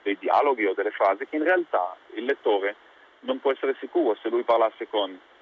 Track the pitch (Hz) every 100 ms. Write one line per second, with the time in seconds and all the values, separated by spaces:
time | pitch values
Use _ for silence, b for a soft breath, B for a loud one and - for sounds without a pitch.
0 | 101 98 90 92 143 127 101 92 101 -
1 | 104 95 135 156 156 359 339 - 90 -
2 | - - 123 139 - 101 101 104 B B
3 | B _ 123 131 139 131 139 131 131 -
4 | 147 104 113 120 117 113 110 - 113 107
5 | 95 92 - -